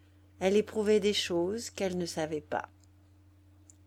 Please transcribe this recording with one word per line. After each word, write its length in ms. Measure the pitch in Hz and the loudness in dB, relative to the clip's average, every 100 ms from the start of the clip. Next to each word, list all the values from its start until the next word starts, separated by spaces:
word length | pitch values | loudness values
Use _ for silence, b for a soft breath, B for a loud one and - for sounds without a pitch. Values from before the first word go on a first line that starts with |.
| b b b - | b b b -2
Elle 160 | 185 202 | 2 2
éprouvait 440 | 208 220 208 214 | 2 0 2 4
des 120 | 202 | 4
choses 580 | 196 - 175 175 226 233 | 0 0 0 0 -4 -8
qu'elle 260 | - 190 180 | -4 -2 -2
ne 100 | 170 | -4
savait 340 | - 156 151 | -4 -4 -4
pas. 280 | - - - - - - - - - - - - - - | -4 -4 -6 -12 -20 -20 -20 -20 -20 -20 -20 -20 -20 -20